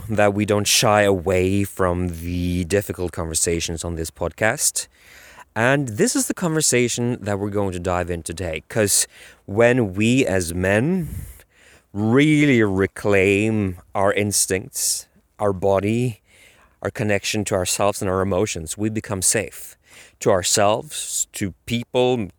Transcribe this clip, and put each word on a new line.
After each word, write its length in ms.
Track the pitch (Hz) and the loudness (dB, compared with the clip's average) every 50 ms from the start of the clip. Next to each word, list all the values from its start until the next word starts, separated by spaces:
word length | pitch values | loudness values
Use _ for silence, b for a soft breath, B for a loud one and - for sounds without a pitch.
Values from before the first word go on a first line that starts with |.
| - - | -8 -4
that 240 | 110 101 104 104 101 | 0 2 2 2 4
we 120 | 104 107 | 2 0
don't 220 | 98 104 104 101 | 2 2 0 2
shy 360 | - - - - 110 104 107 104 | 2 2 2 4 4 4 6 6
away 600 | 98 98 92 80 95 92 92 92 95 98 101 98 | 4 2 2 2 0 2 2 2 2 2 0 -2
from 460 | - - - 95 90 87 90 90 90 | -4 -2 0 0 0 0 0 -2 -4
the 560 | 85 82 85 87 90 87 90 87 87 90 90 | -6 -6 -8 -6 -4 -2 -2 -2 -2 -2 -2
difficult 480 | 80 101 101 - - - - 90 85 - | 0 0 0 0 -2 -6 -6 -6 -6 -6
conversations 720 | - 85 80 80 - - 87 85 82 - - 85 78 - | -6 -6 -4 -2 -2 0 0 -2 -2 -2 -4 -6 -6 -6
on 100 | 85 85 | -6 -6
this 160 | 80 80 - | -6 -8 -8
podcast. 800 | - - 87 82 - - 110 110 127 147 - - - - - - B B B B B B B B B B B B - | -6 -6 -6 -6 -2 0 0 0 0 0 -2 -4 -4 -4 -10 -10 B B B B B B B B B B B B -4
And 320 | 107 113 127 139 143 143 | 0 2 2 2 2 0
this 300 | 120 104 117 196 247 - | -2 0 0 0 0 0
is 100 | 277 247 | -2 -2
the 60 | - 262 | -4 -4
conversation 840 | - 185 165 160 156 147 - 131 120 123 117 - - 120 120 123 - | -4 -4 -2 -2 0 0 2 2 2 2 0 -2 -2 -2 -2 -4 -4
that 180 | - 104 101 95 | -4 -4 -4 -2
we're 100 | 101 104 | -4 -4
going 220 | 98 104 101 95 | -2 -2 -2 -2
to 80 | 90 90 | -4 -4
dive 320 | 87 92 90 90 90 85 | -2 -2 0 0 -2 -2
in 120 | 87 85 82 | -6 -6 -6
today. 400 | - 85 - 92 85 80 80 - | -8 -6 -6 -6 -6 -6 -8 -10
'Cause 400 | - - 117 107 98 - - - B B B B B B B B | -4 0 0 2 2 2 0 0 B B B B B B B B
when 480 | - 98 107 117 120 123 131 113 95 90 | -4 2 4 6 6 6 4 2 0 0
we 320 | 98 110 117 123 135 127 | 0 2 2 4 2 2
as 280 | - 95 95 87 80 85 | 2 0 0 -2 -2 -2
men 540 | 90 92 95 101 110 123 165 185 185 160 - - - - - - - - b b b b b b b b b - | 0 0 2 2 2 2 2 0 -2 -4 -6 -8 -10 -12 -12 -16 -20 -20 b b b b b b b b b -6
really 680 | 101 107 110 117 139 147 156 151 147 147 147 127 117 | -2 0 2 4 4 4 4 4 4 4 4 4 4
reclaim 1160 | 110 101 95 95 98 92 - - - 107 101 98 92 101 98 98 107 110 110 107 101 92 87 90 - _ - | 4 2 2 2 0 0 -2 -4 0 2 4 4 6 6 4 4 2 2 0 0 -2 -2 -4 -8 -14 _ -4
our 160 | 107 95 101 | 0 0 2
instincts, 960 | 98 98 104 104 98 - - - 95 92 - 139 - - - - - - - _ _ _ _ _ _ - | 2 2 0 0 0 0 0 0 -2 -4 -4 -8 -8 -6 -4 -4 -4 -4 -8 _ _ _ _ _ _ -2
our 120 | 107 101 | -2 -2
body, 680 | 98 90 95 98 98 95 98 104 113 120 127 127 107 _ b b b b b b b b b b b b | 0 0 2 2 2 2 2 0 0 0 0 -2 -4 _ b b b b b b b b b b b b
our 100 | - 101 | -10 -8
connection 520 | - - 110 107 101 98 - - - 107 101 | -6 -4 -2 0 0 0 -2 -2 -4 -4 -2
to 120 | - 107 | -2 -2
ourselves 460 | 95 90 - - - 104 101 101 - | -2 0 -2 -2 0 0 0 0 -2
and 80 | 107 95 | -2 -2
our 120 | 92 95 | 0 0
emotions, 560 | 95 98 92 90 107 - - 90 80 - - | 0 0 0 0 0 -2 -4 -8 -8 -10 -8
we 100 | 101 104 | -4 -4
become 340 | 110 107 110 - - 104 95 | -4 -4 -6 -6 -6 -6 -2
safe. 540 | 90 - - 113 92 - - - - - - _ B B B B B B B B | -2 0 0 0 -2 -4 -10 -16 -18 -18 -20 _ B B B B B B B B
To 100 | - 120 | 2 2
ourselves, 960 | 101 90 87 - - 110 101 101 110 127 143 151 - - - - - - - _ - | 2 2 2 0 2 4 4 4 2 0 -2 -8 -10 -10 -10 -8 -6 -6 -6 _ -6
to 200 | - 107 92 - _ - | -6 -6 -6 -8 _ -8
people, 640 | - 117 120 120 _ - 127 123 123 127 120 101 87 - | -6 -6 -6 -6 _ 0 2 2 2 2 0 -2 -6 -10